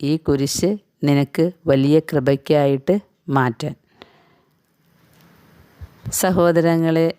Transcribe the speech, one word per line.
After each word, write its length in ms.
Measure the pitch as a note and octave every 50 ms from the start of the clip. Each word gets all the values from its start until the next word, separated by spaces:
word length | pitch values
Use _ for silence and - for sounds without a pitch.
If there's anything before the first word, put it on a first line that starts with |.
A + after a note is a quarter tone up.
| -
ഈ 120 | C#3 D#3
കുരിശ് 540 | D#3+ D#3+ - C#3+ C3+ C#3 C#3+ - - - F3+ G#3+ G#3 - _ _ _ -
നിനക്ക് 400 | C#3+ C#3+ C#3+ C#3+ C#3+ - - D#3+ F3 F3 _ -
വലിയ 300 | E3 C#3 C3+ C3+ C#3+ D3+ D#3+
കൃപയ്ക്കായിട്ട് 960 | D#3 - D#3+ D3 C3 C#3 C#3 C3+ - - D#3 D3 C#3+ C#3 C#3 C3+ - - F#3 G3+ - _ _ _ _ -
മാറ്റാൻ. 460 | C#3 C3+ B2+ B2+ A#2 - - D3 - - _ _ _ _ - - _ _ _ _ _ _ _ _ _ _ _ _ _ _ _ _ _ _ _ _ _ _ _ _ _ _ _ _ _ - _ _ _ - - - _ _ - - -
സഹോദരങ്ങളെ, 920 | - - F#3 F#3 F3+ E3+ E3+ E3+ E3+ E3 E3+ E3 E3 E3 E3 D#3+ E3 E3 E3 -